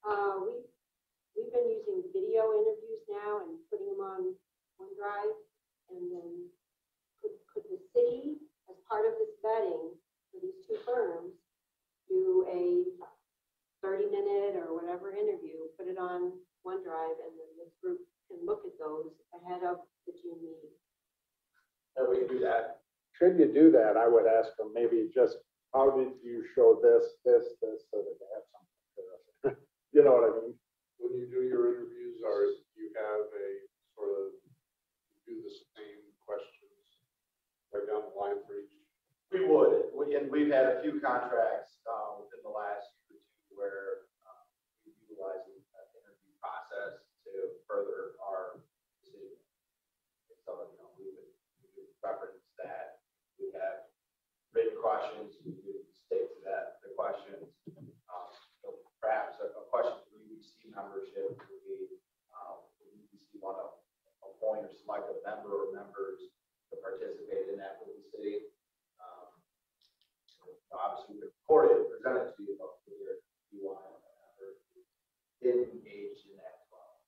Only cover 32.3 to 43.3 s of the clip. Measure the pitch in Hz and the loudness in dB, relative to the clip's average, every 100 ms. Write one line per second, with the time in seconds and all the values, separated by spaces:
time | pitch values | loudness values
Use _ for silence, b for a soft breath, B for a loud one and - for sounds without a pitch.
32.3 | - 101 - _ 110 107 110 107 107 104 | 2 0 0 _ _ -12 -6 -4 -2 -4
33.3 | 104 98 98 98 _ _ - 101 98 98 | -6 -8 -8 -14 _ _ -10 -4 -4 -6
34.3 | - _ _ _ _ _ _ _ _ - | -10 _ _ _ _ _ _ _ _ -16
35.3 | 339 - - _ - 104 104 - _ - | -14 -14 -16 _ -20 -18 -18 -20 _ -8
36.3 | - - _ _ _ _ _ _ _ _ | -8 -8 _ _ _ _ _ _ _ _
37.3 | _ _ _ _ 202 - - - - 202 | _ _ _ _ -8 -4 -4 -6 -6 -4
38.3 | 202 - - - _ _ _ _ _ _ | -4 -6 -12 -12 _ _ _ _ _ _
39.3 | - - 151 - - - 143 147 143 139 | 0 6 8 8 6 0 -2 0 0 0
40.3 | 147 147 135 131 127 151 147 143 123 123 | 2 4 6 4 4 0 -2 0 0 0
41.3 | 117 113 107 - _ 113 117 - - - | 2 2 0 -8 _ -8 -6 -8 -12 -16
42.3 | - 107 104 104 104 101 _ _ - _ | -16 -10 -6 -6 -8 -10 _ _ -20 _